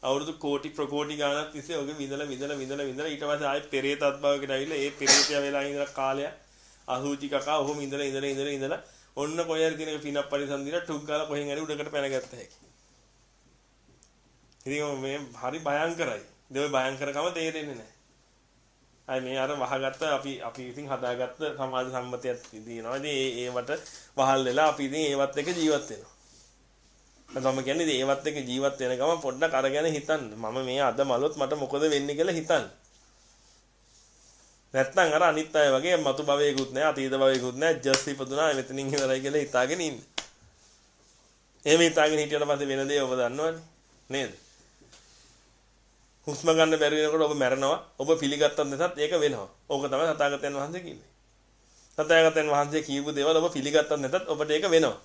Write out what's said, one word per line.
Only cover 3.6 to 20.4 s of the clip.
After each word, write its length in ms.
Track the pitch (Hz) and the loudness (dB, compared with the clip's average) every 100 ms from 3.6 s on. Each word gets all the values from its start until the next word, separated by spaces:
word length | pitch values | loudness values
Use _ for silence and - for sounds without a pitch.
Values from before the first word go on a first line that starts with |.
| 147 | -2
පෙරේත 340 | 139 139 143 | -2 -2 0
අත්භවයකට 480 | 143 139 143 143 139 | 0 0 0 0 0
ඇවිල්ලා 260 | 135 143 151 | -4 -2 -2
ඒ 140 | 143 | -4
පෙරේතයා 480 | 143 135 143 143 147 | -2 4 4 4 0
වෙලා 220 | 139 143 | 0 -2
ඉඳලා 260 | 143 143 143 | -4 -4 -6
කාලයක් 420 | - 135 139 143 - _ - - - - | -2 -2 -2 -4 -10 _ -20 -20 -20 -6
අසුචි 400 | 127 143 139 139 | -4 -2 -4 -2
කකා 280 | 143 131 151 | -2 0 0
ඔහොම 220 | 139 147 | 0 -2
ඉඳලා, 260 | 139 143 143 | -4 -4 -2
ඉඳලා, 240 | 135 139 | -2 -4
ඉඳලා, 240 | 135 143 | -2 -4
ඉඳලා 300 | 139 135 175 - - - - | -4 -4 -4 -8 -20 -14 -6
ඔන්න 200 | 147 165 | -4 -2
කොහේ 260 | 165 160 160 | -2 2 2
හරි 120 | 160 | 0
දිනක 240 | 156 151 | -6 -6
පිනක් 160 | 147 143 143 | -4 -4 -2
පරිසම් 360 | 143 143 139 | -2 -2 -4
දීලා 200 | 139 170 | -4 -4
ටුක් 220 | 170 151 | -4 -8
ගාලා 240 | 147 151 151 | -4 -4 -2
කොහෙන් 200 | 147 143 | -4 -4
හරි 140 | 143 | -6
උඩකට 280 | 151 147 147 | -4 -6 -4
පැනගත්ත 440 | 143 139 135 127 | -4 -2 -4 -6
හැකි. 240 | 120 - - - _ _ _ _ _ _ _ _ _ _ _ _ _ _ _ _ _ _ _ | -16 -18 -20 -20 _ _ _ _ _ _ _ _ _ _ _ _ _ _ _ _ _ _ _
ඉතින් 380 | - 147 147 135 | -8 -4 -4 -4
මේ 180 | 135 143 135 120 | -6 -6 -10 -8
හරි 240 | 127 156 | -6 -4
භයංකරයි. 600 | 151 147 165 165 147 107 - _ _ | -2 0 0 -2 -4 -4 -12 _ _
ඒ 160 | 135 147 | -4 0
භයංකරකම 640 | 135 131 131 143 143 170 | 0 0 -2 -4 -2 -2
තේරෙන්නේ 480 | 170 160 156 147 123 | -2 -4 -4 -8 -10
නැහැ. 180 | 107 _ _ _ _ _ _ _ _ _ _ _ - | -14 _ _ _ _ _ _ _ _ _ _ _ -6
අය 120 | 131 | -6
මේ 160 | 127 131 | -2 -2
අර 140 | 135 | -2
වහගත්ත 500 | 147 123 139 135 135 156 | -2 -2 -2 -2 -2 -2
අපි, 240 | 139 139 | -2 -2
අපි 220 | - | -8